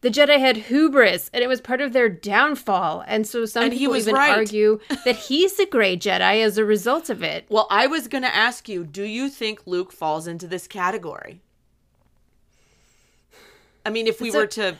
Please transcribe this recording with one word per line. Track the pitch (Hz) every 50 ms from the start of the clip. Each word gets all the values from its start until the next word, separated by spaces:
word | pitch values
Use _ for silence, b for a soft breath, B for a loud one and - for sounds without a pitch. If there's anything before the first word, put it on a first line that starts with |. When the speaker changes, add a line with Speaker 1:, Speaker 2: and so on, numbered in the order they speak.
Speaker 1:
the | - 247
Jedi | 214 277 294 285 294 277
had | 262 262 247
hubris, | 220 214 - 233 285 311 320 269 285 240 202 180 175 - - -
and | 247 240
it | 247
was | 262 254
part | 254 - 247 254 285
of | 277 233
their | 262 247 226
downfall. | 185 - - 208 196 214 254 302 294 - - - 202 180 185 165 156 175 -
And | - 208 214 220
so | 214 - 240 233
some | 214 - 233 233
Speaker 2:
And | - 240
he | 247
Speaker 1:
people | 269 285 269
Speaker 2:
was | 262 220 214
Speaker 1:
even | -
Speaker 2:
right. | 269 285 294 - 214
Speaker 1:
argue | 220 208 208 214 214 214 220 214 B B 302
Speaker 2:
<laughs> | - -
Speaker 1:
that | 254 240
he's | 220 - - 269 294 359 381 370 -
a | 403
gray | 381 392 254 214 190 185 175
Jedi | - 202 185 185 185 185 196 220 226
as | 214 202
a | 208 220
result | 208 214 208 180 233 254 320 330 -
of | 247 - 160
it. | 160 147 165 - _
Speaker 2:
Well, | - 220 214 -
I | 196 202 240
was | 269 302 320 240 233
gonna | - 269 254 254
ask | - 196 220 240 240 - - -
you, | 214 180 175
do | 156 143 185 202
you | 214 214 233 262 277
think | 277 - 233 220 214 202 _
Luke | - 180 180 185 185 -
falls | - 180 156 151 160 160
into | 170 170 170 175
this | 170 175 180 -
category? | - - 208 180 202 220 214 170 165 - - - - - 175 _ _ _ _ _ _ _ _ _ _ _ _ _ _ _ _ _ _ _ _ _ _ b b b b b b b b b b b b b b b b b b b b b b b b b b _
I | 214
mean, | 214 226 226
if | 226 220 220
we | 247 240
Speaker 1:
It's | 202
a | -
Speaker 2:
were | 214 208
to | - 220 214 190 175 151